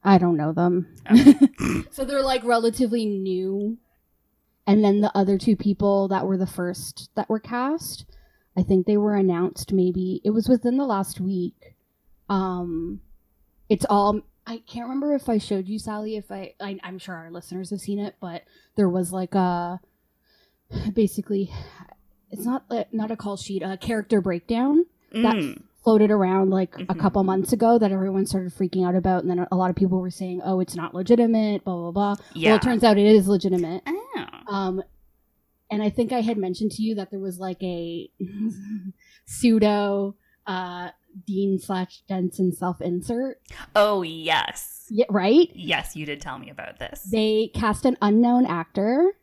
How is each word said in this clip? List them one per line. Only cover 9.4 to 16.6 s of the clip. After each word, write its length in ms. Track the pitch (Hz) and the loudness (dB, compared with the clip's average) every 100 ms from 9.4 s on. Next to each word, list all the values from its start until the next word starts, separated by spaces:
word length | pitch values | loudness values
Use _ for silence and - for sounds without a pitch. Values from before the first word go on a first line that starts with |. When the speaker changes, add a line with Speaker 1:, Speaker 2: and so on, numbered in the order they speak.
| 185 - - | -2 -4 -4
Speaker 1:
maybe, 480 | 190 180 180 185 185 | 0 0 0 -4 -2
it 60 | 208 | -2
was 180 | 214 220 | 0 2
within 300 | 247 240 254 | 2 2 0
the 80 | 277 | 0
last 340 | 202 196 - | -2 -4 -6
week. 560 | 190 190 175 _ - _ _ _ _ _ _ | -4 -4 -6 _ -20 _ _ _ _ _ _
Um, 680 | 196 190 180 175 165 170 196 - - _ _ _ _ _ | -4 -2 -4 -6 -6 -6 -10 -16 -20 _ _ _ _ _
it's 160 | 208 - | -2 2
all, 320 | 208 202 208 - _ - | 2 2 0 -6 _ -16
I 120 | 233 _ | -16 _
can't 220 | 240 233 | -12 -6
remember 260 | 262 294 | -4 -2
if 140 | 285 269 | -2 0
I 80 | 220 | -2
showed 300 | - 202 185 | -2 -4 -4
you, 100 | 214 | -8
Sally, 380 | 220 214 214 214 | -8 -8 -8 -10
if 160 | 202 | -10
I, 220 | 196 190 _ | -14 -14 _